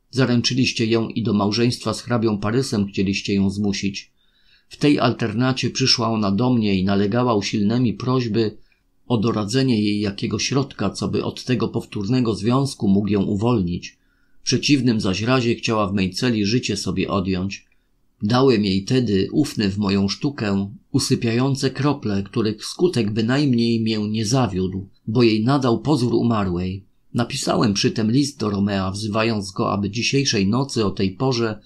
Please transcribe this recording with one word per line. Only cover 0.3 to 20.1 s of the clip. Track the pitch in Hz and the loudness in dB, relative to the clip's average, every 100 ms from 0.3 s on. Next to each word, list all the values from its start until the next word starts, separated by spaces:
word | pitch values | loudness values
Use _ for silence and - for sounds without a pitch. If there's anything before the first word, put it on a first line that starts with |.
| 120 113 127 117 - 113 | 2 2 0 0 0 0
ją | 113 113 | 0 0
i | - | -2
do | 113 | 0
małżeństwa | 101 101 104 120 123 113 | 2 2 2 0 0 -4
z | 107 | -6
hrabią | - 120 110 104 | -2 0 0 0
Parysem | 104 120 135 110 98 | 0 0 0 -2 -2
chcieliście | - 95 98 - | -2 -2 -2 0
ją | 101 98 | 0 2
zmusić. | 98 104 98 98 98 - _ _ _ _ _ _ | 0 -2 -2 -4 -6 -12 _ _ _ _ _ _
W | - | -2
tej | 147 147 | 2 4
alternacie | 123 117 117 107 127 127 123 | 2 0 -2 0 0 0 -4
przyszła | 98 131 - 113 | -2 0 2 0
ona | 110 104 | 0 0
do | 98 127 | 2 2
mnie | 123 107 98 | 2 2 2
i | |
nalegała | 95 98 101 117 123 107 | 2 2 2 2 2 0
usilnymi | 98 113 101 120 123 | 0 0 2 2 0
prośby | - 120 131 120 104 110 - - _ _ _ - | 0 0 0 0 0 0 -4 -16 _ _ _ -4
o | 120 | 0
doradzenie | 110 107 101 127 135 113 | 0 0 0 0 2 2
jej | 104 104 | 2 0
jakiego | 104 98 113 104 | -2 -4 -4 -4
środka, | - 127 131 - 101 | -2 -2 -2 -4 -4
co | - 98 | -2 -2
by | 104 | -2
od | - - | -4 -6
tego | - 120 113 | -2 -2 0
powtórnego | 110 - 113 101 127 117 98 | -4 -6 -6 -2 0 0 0
związku | 101 127 139 - 104 | 0 0 0 -2 2
mógł | 95 98 | 2 2
ją | 101 | 0
uwolnić. | 92 101 113 120 87 87 - - _ _ _ - | 0 0 2 0 0 -4 -10 -18 _ _ _ -10
W | |
przeciwnym | - 120 123 143 123 110 | -2 0 2 2 4 2
zaś | 98 92 | 0 -2
razie | 113 131 117 117 | 0 0 0 -2
chciała | - 110 101 | 0 0 0
w | |
mej | 101 95 | 0 -2
celi | - 127 110 101 | 0 0 0 0
życie | 120 123 98 | 0 -2 -4
sobie | - 90 92 | -4 -2 -2
odjąć. | 98 92 92 98 - - _ _ _ _ _ | -2 0 -2 -4 -8 -16 _ _ _ _ _
Dałem | 104 123 135 110 104 | 0 4 4 4 2
jej | 95 | 0
tedy, | 98 127 117 98 98 | 2 0 2 0 0
ufny | 123 143 - 101 | 0 0 0 -2
w | 101 | 0
moją | 101 98 | 0 2
sztukę, | 98 | 0